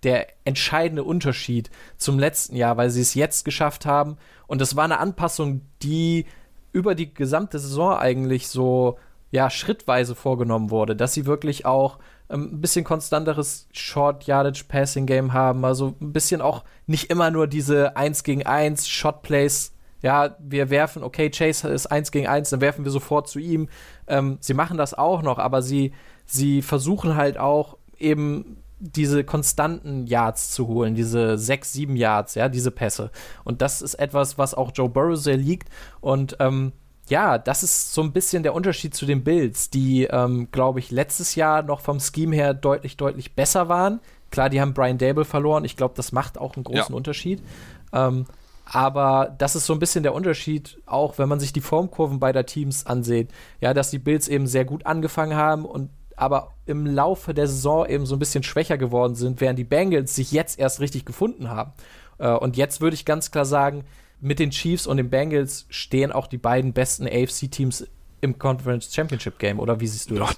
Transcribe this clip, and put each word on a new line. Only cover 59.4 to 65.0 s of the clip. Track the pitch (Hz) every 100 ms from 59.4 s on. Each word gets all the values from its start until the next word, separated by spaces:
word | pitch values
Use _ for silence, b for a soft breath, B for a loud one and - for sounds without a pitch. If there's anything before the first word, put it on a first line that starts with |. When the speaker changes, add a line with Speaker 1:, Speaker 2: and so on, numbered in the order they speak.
Speaker 1:
während | 131 127
die | 120
Bengals | 139 190 165 131 -
sich | 131
jetzt | 147 160 -
erst | 135 -
richtig | 143 139 -
gefunden | 120 214 - 123
haben. | 110 135 - B B B -
Äh, | 127
und | 117 131 123
jetzt | 139 -
würde | 160 156
ich |
ganz | - 156 -
klar | 156 139
sagen, | 143 139 143 139 b b b
mit | 135 143
den | 151
Chiefs | 139 165 175 -
und |
den | 139